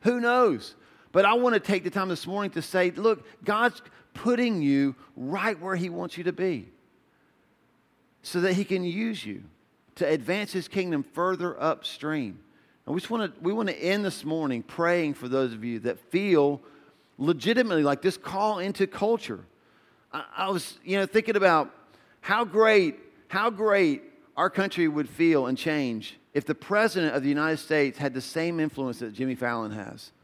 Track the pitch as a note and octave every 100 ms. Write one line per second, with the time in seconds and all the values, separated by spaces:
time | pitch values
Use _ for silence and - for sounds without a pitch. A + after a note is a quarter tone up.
0 | G#3 B3 A#3 B3 A#3+ B2 - - _ _
1 | _ F3 G3 A#3+ B3 A3 G3+ G3 F3+ G3
2 | F#3+ E3+ - G3 G3+ E3 - F#3+ F3+ -
3 | G#3+ A3 - - - G#3 A#3+ - - -
4 | _ - A#3 A#3+ A#3+ G3+ C#3+ C#3 C#3 C3
5 | - - B2+ F#3 G3+ F#3+ F3+ F#3 F3 E3+
6 | F3 - F3 F3+ F#3 D3 F2 _ _ _
7 | _ _ _ _ _ _ _ _ _ _
8 | _ _ - F3+ F#3 F#3 G3 F#3+ F3+ F3
9 | A3+ G#3 G#2 F#2+ F#2 _ _ _ _ -
10 | D3+ D3+ A2+ F#3+ G#3 F#3+ E3 G3 F3+ D#3
11 | C3+ - F3+ F#3 F3 C#3+ D3+ D#3 - -
12 | D3 D#3 A2+ F2+ _ _ _ _ - D#3+
13 | - A3+ G3 - E3+ G#3+ G#3 D#3+ E3+ G3
14 | G3 - D3+ D#3+ D3 B2 - - E3+ F3
15 | D#3+ C#3 B2 C3 C3 A2+ A2+ A#2 A2 -
16 | _ F3+ G3+ E3 C#3+ C#3+ - - - _
17 | _ - C#3+ D#3+ D#3 A#3 A#3 E3+ C#3+ C#3
18 | F#3+ F3+ - G3 G#3+ G#3 F#3 - F#3+ -
19 | G#3 A3+ - G2 F#2 _ _ _ _ _
20 | _ D3+ C#3 - F#3+ F#3+ - - - G3
21 | F#3+ G#3+ A3 G#3 F#3+ D#3+ C#3 - _ -
22 | _ _ - G#3 A#3 G3 A3 G#3+ F3 -
23 | - _ _ F#3+ A3+ G3+ G#3+ G3+ F3 C#3
24 | - - _ - F3+ F#3+ F#3+ - E3 D3
25 | C3+ - E3 D#3 B2+ C3 E3 D3+ C3+ A2+
26 | G#2 - _ C#3+ - - - G3+ A3 F#3+
27 | D#3+ C3 C3+ C#3+ D#3 D#3 - D#3 C#3+ A#2+
28 | C#3 B2+ B2+ D#3+ E3 E3+ D#3 - C3 A#2+
29 | A#2 G#2 C3 B2 A#2+ A#2+ A2 G#2+ G2 -
30 | - _